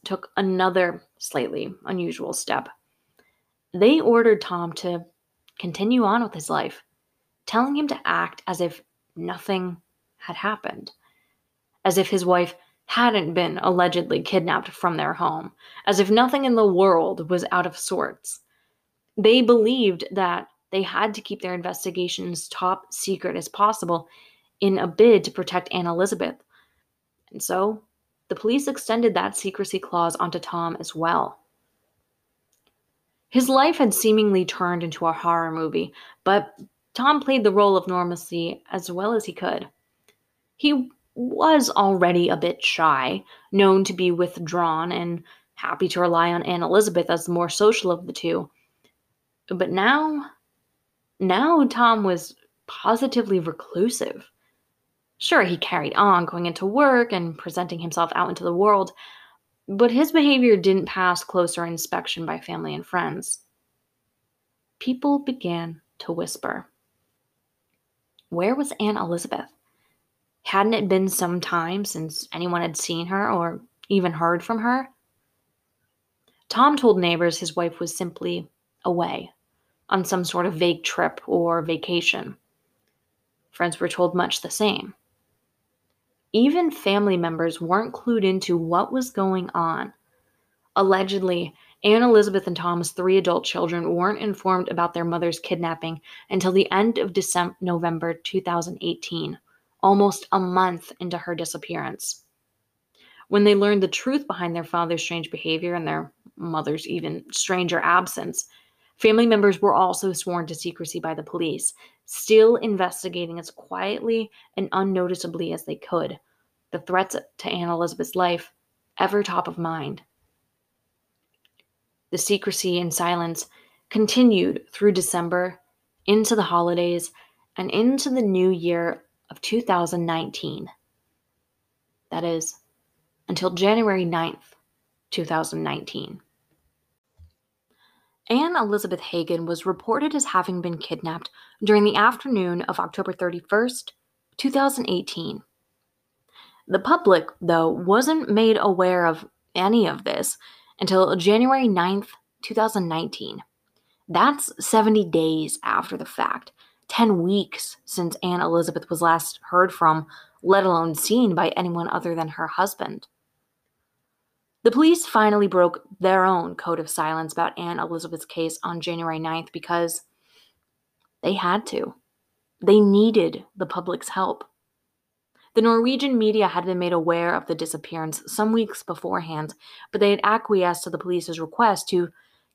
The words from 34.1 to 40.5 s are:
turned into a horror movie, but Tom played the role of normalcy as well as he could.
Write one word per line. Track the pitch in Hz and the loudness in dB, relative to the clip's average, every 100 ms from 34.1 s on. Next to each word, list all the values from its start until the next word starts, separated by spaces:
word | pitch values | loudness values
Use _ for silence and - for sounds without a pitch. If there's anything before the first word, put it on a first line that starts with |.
| 214 208 190 180 | 4 4 2 0
turned | - 180 175 | -2 -2 -2
into | 170 151 170 | -4 -2 -2
a | |
horror | 160 170 170 165 | 0 0 0 -2
movie, | 160 160 160 175 - - _ | -4 -4 -4 -6 -10 -20 _
but | 190 202 202 - - _ _ - | 2 2 0 -10 -20 _ _ -2
Tom | 269 302 | 2 2
played | 285 262 | 2 2
the | 208 | 4
role | 196 202 190 | 6 6 4
of | 185 | 2
normalcy | 180 175 170 - 170 170 - - | -2 -2 -4 -6 -6 -6 -8 -10
as | 185 180 | -8 -8
well | 180 208 | -6 -2
as | 226 214 | -2 -4
he | |
could. | 175 185 - - _ _ _ _ _ _ _ _ | -6 -6 -6 -8 _ _ _ _ _ _ _ _